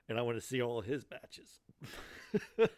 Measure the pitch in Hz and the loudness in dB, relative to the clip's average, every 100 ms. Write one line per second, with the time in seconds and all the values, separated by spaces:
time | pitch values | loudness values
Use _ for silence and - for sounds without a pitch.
0 | - 113 120 113 - 131 120 120 104 139 | -4 0 0 0 0 0 2 0 0 -2
1 | - 127 - - - - _ - - - | -4 -14 -16 -20 -20 -20 _ -18 -14 -12
2 | - - - 214 - - 220 | -14 -16 -2 -2 0 4 4